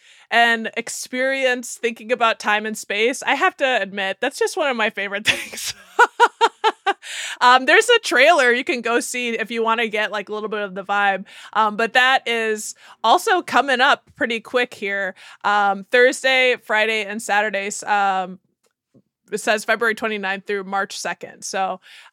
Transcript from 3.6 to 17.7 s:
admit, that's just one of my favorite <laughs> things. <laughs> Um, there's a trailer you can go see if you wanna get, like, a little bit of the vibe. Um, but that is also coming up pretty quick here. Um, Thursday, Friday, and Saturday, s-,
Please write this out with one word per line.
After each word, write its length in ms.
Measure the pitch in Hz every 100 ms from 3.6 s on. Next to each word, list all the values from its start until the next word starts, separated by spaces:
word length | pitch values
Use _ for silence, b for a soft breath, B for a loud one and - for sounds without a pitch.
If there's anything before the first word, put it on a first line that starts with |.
| 277 247
admit, 360 | 196 202 190 196
that's 180 | 247 -
just 180 | 440 -
one 140 | 302
of 60 | 240
my 140 | 214
favorite 360 | 214 196 202 214
<laughs> 20 |
things. 460 | - - - - -
<laughs> 60 | - - 480 - 466 - 403 - 440 - - 403 B B B B
Um, 260 | 247 254 262
there's 220 | 349 453
a 100 | 466
trailer 500 | - 302 285 339 254
you 140 | 240
can 160 | 269 254
go 180 | 226 240
see 300 | - 247 240
if 200 | 226 214
you 120 | 233
wanna 240 | 226 226 233
get, 240 | 214 208
like, 180 | 208 196
a 60 |
little 140 | 208 214
bit 120 | 208
of 140 | 202
the 80 | 185
vibe. 400 | 190 202 202 190 196 B B
Um, 240 | - 220 208
but 160 | 226
that 340 | 254 254 269 -
is 480 | 233 220 214 - - B B
also 380 | 220 277 440 370
coming 380 | - 262 277 247
up 300 | 269 247 _ _
pretty 240 | 269 226
quick 340 | - 254 247
here. 400 | - 202 202 190 - B B
Um, 400 | 196 208 202 196 196
Thursday, 640 | 254 247 254 262 262 254 233
Friday, 480 | - 214 214 220
and 180 | 202 208
Saturday, 460 | - 202 214 196
s-, 160 | 196